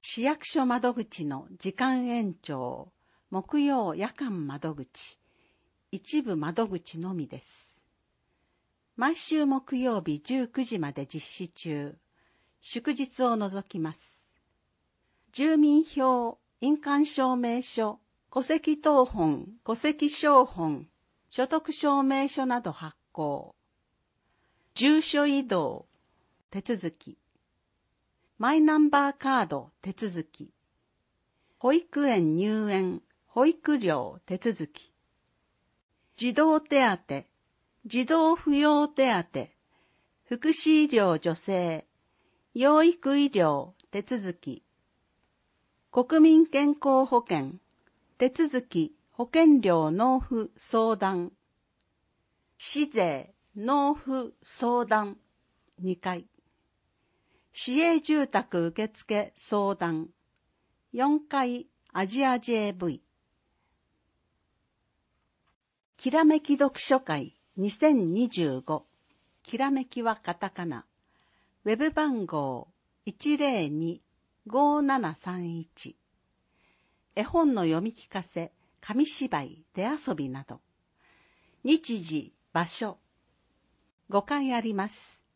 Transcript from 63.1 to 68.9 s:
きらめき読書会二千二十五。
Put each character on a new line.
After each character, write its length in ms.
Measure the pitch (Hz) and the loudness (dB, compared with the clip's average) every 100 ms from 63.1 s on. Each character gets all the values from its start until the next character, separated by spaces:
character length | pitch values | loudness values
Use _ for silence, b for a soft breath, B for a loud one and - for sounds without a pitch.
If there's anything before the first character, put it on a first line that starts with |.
| _ _ _ _ _ _ _ _ _ _ _ _ _ _ _ _ _ _ _ _ _ _ _ _ _ _ _ _ _ | _ _ _ _ _ _ _ _ _ _ _ _ _ _ _ _ _ _ _ _ _ _ _ _ _ _ _ _ _
き 140 | 262 | -2
ら 140 | 294 | 4
め 160 | 311 311 | 6 4
き 160 | 302 277 | 2 2
読 240 | 285 269 | 2 0
書 180 | - 262 | 0 0
会 420 | 262 151 - _ _ - | 0 -6 -6 _ _ -6
二 140 | 202 | -6
千 420 | 202 311 277 175 | 2 4 4 2
二 160 | 185 240 | 0 -2
十 300 | - 160 127 | 0 -2 -2
五。 260 | - 156 _ | -4 -6 _